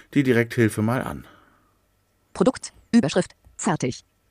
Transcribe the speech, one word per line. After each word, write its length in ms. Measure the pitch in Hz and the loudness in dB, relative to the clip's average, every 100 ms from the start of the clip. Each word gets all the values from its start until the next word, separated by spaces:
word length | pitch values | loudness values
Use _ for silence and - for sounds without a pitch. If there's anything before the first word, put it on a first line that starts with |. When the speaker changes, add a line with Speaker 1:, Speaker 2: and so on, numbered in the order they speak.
| - | -4
Speaker 1:
die 80 | 147 | 0
Direkthilfe 580 | 131 117 117 123 110 - | 2 2 2 2 0 2
mal 220 | 110 127 | -2 -2
an. 240 | - 69 - - _ _ _ _ _ _ _ _ _ | -6 -10 -16 -20 _ _ _ _ _ _ _ _ _
Speaker 2:
Produkt, 380 | - 214 - - _ - | 0 0 0 -12 _ -2
Überschrift, 400 | 233 147 180 - - - - | 0 2 -2 -4 -8 -20 -4
fertig. 480 | 208 156 127 - _ _ - | -2 0 -2 -6 _ _ -2